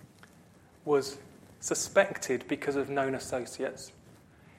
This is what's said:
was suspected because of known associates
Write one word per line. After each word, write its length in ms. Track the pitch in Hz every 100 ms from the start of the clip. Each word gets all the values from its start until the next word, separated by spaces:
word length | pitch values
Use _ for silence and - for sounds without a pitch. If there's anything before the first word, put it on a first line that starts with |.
| - - - - - - - -
was 320 | 151 143 131 - - - - -
suspected 840 | - 156 - 196 196 - - 123 -
because 280 | 143 - 139
of 140 | 131
known 240 | 139 135
associates 760 | 131 - 131 117 - 135 - - - - - - - -